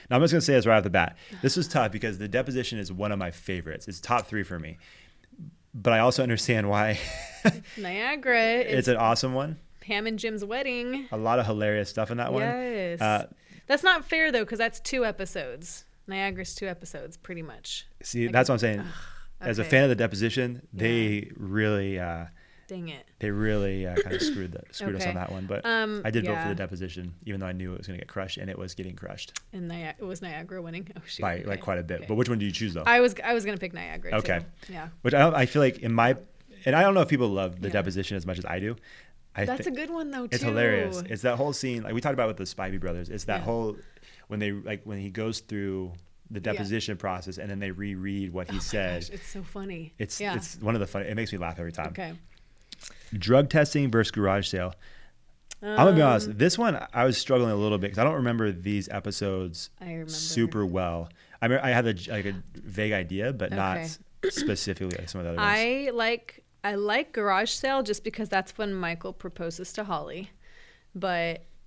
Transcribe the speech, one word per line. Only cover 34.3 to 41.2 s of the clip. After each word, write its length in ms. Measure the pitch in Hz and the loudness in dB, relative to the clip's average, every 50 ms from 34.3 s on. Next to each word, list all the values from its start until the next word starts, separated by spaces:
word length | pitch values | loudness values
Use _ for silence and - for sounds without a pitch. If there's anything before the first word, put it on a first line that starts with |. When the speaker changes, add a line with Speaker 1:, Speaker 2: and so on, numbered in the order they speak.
| 92 85 85 - - - - | 0 -2 -2 -6 -12 -18 -18
Speaker 2:
too. 100 | - 185 | -14 -12
Yeah. 160 | 165 160 165 - - | -12 -12 -12 -14 -4
Speaker 1:
Which 120 | - 120 131 | -2 2 6
I 40 | 139 | 6
don't, 140 | 147 170 156 | 6 6 6
I 100 | 147 127 123 | 4 2 4
feel 140 | - 151 | 6 6
like 180 | 143 127 - - | 6 6 4 2
in 140 | - 117 117 | -2 0 4
my, 220 | 113 117 123 131 131 - - - - - - - - - | 6 6 6 4 2 -2 -10 -20 -20 -20 -20 -20 -2 0
and 100 | 131 135 | 4 6
I 60 | 160 | 6
don't 120 | 185 196 196 | 6 8 8
know 60 | 185 | 6
if 60 | 156 - | 6 4
people 220 | 151 131 123 107 | 4 4 4 2
love 320 | 98 95 95 92 87 90 | 2 2 0 -2 -2 -4
The 60 | 92 98 | -4 0
Speaker 2:
Yeah. 60 | 90 | 0
Speaker 1:
Deposition 440 | 101 90 98 87 95 92 - 101 95 | 2 0 0 -2 -2 -4 -4 -4 -6
as 80 | 82 | -4
much 120 | 90 92 87 | -4 -6 -6
as 60 | 87 | -4
I 140 | - 85 95 | -4 -4 -4
do. 160 | 98 110 117 - - - - - - - - - - - - | -4 -4 -6 -8 -12 -18 -20 -20 -20 -20 -20 -20 -20 -12 -4
I 100 | 101 104 | -2 -2
Speaker 2:
That's 180 | - 254 247 - | 0 0 -2 -2
Speaker 1:
thi-, 40 | 359 | -4
Speaker 2:
a 60 | 262 | -4
good 160 | 269 311 320 | -4 -6 -6
one, 180 | 339 330 320 285 | -6 -6 -6 -6
though, 140 | 277 262 247 | -6 -6 -4
Speaker 1:
it's 140 | 220 - - | -2 -2 0
Speaker 2:
too. 80 | - 117 | 0 0
Speaker 1:
hilarious. 540 | 107 113 120 113 104 98 - 95 92 90 87 - | 2 4 4 4 4 2 2 0 -4 -6 -6 -6
It's 140 | 110 101 | -8 -2